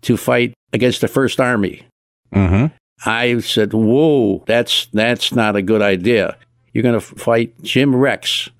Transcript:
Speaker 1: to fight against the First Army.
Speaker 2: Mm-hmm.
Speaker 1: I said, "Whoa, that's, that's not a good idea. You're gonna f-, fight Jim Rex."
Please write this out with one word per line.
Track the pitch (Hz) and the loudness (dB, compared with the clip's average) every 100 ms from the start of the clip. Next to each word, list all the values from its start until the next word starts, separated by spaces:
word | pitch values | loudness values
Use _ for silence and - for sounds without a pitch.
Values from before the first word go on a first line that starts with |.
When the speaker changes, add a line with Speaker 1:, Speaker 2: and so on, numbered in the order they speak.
Speaker 1:
to | - 113 | -2 -2
fight | - 123 120 - _ | 0 0 0 -4 _
against | 107 123 - | 0 0 0
the | - | -2
First | 135 127 - | 0 0 0
Army. | 123 117 95 - - _ _ _ - | 0 0 -2 -6 -20 _ _ _ -4
Speaker 2:
Mm-hmm. | 98 92 98 151 - _ - 110 | 0 2 2 0 -4 _ -10 -4
Speaker 1:
I | 113 123 120 | -2 0 -2
said, | - 113 104 | -2 -2 0
"Whoa, | 110 110 131 160 143 104 98 - | 0 2 2 2 2 0 -2 -2
that's, | 117 117 - - | -2 0 -4 -4
that's | 104 113 117 - | -2 0 -2 -2
not | 123 107 101 | -2 0 0
a | |
good | 95 107 | 0 2
idea. | 101 95 98 117 90 - _ _ _ | 2 0 0 0 0 -6 _ _ _
You're | 110 | -2
gonna | 120 110 | 0 0
f-, | - - | -4 -8
fight | - 117 113 - | 0 0 0 -8
Jim | - 127 139 | -4 0 2
Rex." | 127 135 107 - - - | 2 0 -2 -6 -6 -8